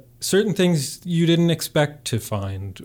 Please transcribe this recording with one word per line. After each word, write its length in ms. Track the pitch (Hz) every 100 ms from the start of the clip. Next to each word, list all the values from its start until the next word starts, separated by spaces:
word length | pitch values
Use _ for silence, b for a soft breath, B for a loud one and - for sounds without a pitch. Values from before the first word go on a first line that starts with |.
| - _
certain 320 | - 190 220
things 480 | 180 180 165 131 -
you 200 | 180 170 165
didn't 240 | 165 170
expect 540 | 165 - 156 147 147 -
to 120 | 113
find, 600 | - 104 98 95 98 95